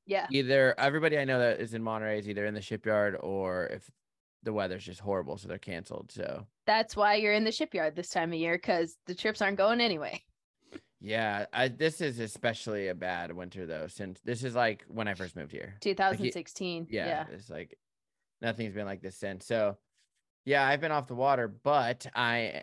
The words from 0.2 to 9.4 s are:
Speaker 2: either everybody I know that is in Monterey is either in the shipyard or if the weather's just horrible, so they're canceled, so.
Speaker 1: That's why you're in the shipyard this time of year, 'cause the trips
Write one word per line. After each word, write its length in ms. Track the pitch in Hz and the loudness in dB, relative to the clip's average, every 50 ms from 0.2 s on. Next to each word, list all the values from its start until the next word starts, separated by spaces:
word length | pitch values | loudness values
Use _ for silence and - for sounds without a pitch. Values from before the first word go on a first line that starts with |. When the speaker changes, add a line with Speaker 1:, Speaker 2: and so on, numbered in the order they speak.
| 170 - | 0 2
Speaker 2:
either 440 | 135 139 131 127 135 135 131 127 - - | 2 2 4 6 6 8 8 6 6 4
everybody 400 | 131 139 143 156 156 170 151 147 | 4 4 4 4 2 4 4 2
I 80 | 139 | 2
know 120 | 135 131 123 | 2 4 4
that 220 | 123 117 92 - | 4 4 4 2
is 140 | 113 113 117 | -2 -4 -4
in 80 | 113 | -4
Monterey 360 | 113 113 110 110 107 107 107 107 | -4 -2 -2 -2 -2 -2 -2 -2
is 120 | 101 104 | -2 -4
either 160 | 101 104 104 | -4 -2 -2
in 80 | 107 107 | -2 -2
the 80 | 104 | -4
shipyard 520 | 101 - 117 104 - 110 107 104 104 104 92 - | -6 -6 -6 -2 0 2 4 4 4 2 0 -2
or 460 | - 90 98 98 95 92 92 90 85 | -4 -4 -2 -2 -2 0 0 -2 -2
if 240 | - - - - - _ _ _ _ _ _ _ _ _ _ | -2 -4 -8 -10 -18 _ _ _ _ _ _ _ _ _ _
the 120 | - 113 107 | -6 -4 -2
weather's 280 | 104 98 92 90 98 98 | -2 -2 -2 -4 -8 -8
just 140 | - 92 90 | -12 -14 -8
horrible, 360 | 98 101 98 92 80 65 82 | -4 -2 0 0 0 -2 -6
so 120 | 98 95 90 | -8 -8 -10
they're 100 | 87 95 | -10 -10
canceled, 540 | - 101 90 82 95 - - - - - | -8 -8 -8 -8 -8 -10 -12 -12 -12 -12
so. 340 | - - - - - - 104 - _ _ _ | -10 -8 -6 -6 -6 -8 -10 -14 _ _ _
Speaker 1:
That's 300 | - 214 220 226 226 - | 2 4 4 2 0 0
why 200 | 208 202 208 208 | 2 4 6 6
you're 180 | 214 214 208 208 | 6 6 4 4
in 100 | 214 220 | 4 4
the 80 | 220 | 2
shipyard 420 | 220 - 311 - - 185 156 156 151 | 0 -2 -4 -2 0 0 0 0 0
this 140 | 170 185 - | -4 -8 -4
time 240 | - 180 165 170 | -2 -2 0 0
of 60 | 170 160 | 0 -2
year, 180 | 165 170 170 | 0 0 0
'cause 400 | 180 - - 185 170 165 165 - _ _ | 0 2 2 2 2 2 0 -4 _ _
the 100 | - 180 | -12 -10
trips 280 | - - 220 220 - | -2 -2 -2 0 2